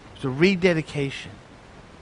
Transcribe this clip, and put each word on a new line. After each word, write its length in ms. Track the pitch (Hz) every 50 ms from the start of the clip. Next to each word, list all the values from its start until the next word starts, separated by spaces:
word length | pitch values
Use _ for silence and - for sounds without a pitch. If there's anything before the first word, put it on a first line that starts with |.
| - - -
It's 80 | - -
a 60 | 135
rededication. 1040 | 127 139 165 196 196 175 180 180 170 160 147 - - 147 139 135 - - - - - - - - - - - - - - - - - -